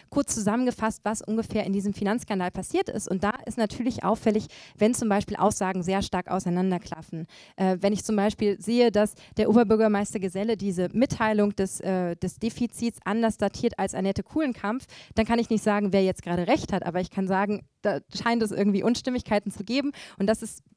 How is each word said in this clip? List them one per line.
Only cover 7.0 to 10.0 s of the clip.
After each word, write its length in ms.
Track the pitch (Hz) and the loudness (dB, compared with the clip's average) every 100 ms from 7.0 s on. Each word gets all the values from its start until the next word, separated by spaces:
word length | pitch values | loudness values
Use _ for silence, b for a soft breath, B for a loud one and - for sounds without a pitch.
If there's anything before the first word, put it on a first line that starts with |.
| - 160 165 B B | -10 -10 -10 B B
Äh, 220 | B 190 180 | B 0 2
wenn 120 | 202 | 0
ich 100 | 208 | 0
zum 120 | - | 0
Beispiel 440 | 208 208 - 208 196 | 2 2 2 0 0
sehe, 320 | 190 240 240 | 0 4 4
dass 220 | 208 208 - B - | 4 0 -2 B 0
der 140 | 214 | 4
Oberbürgermeister 680 | 226 214 220 220 202 | 6 6 4 4 2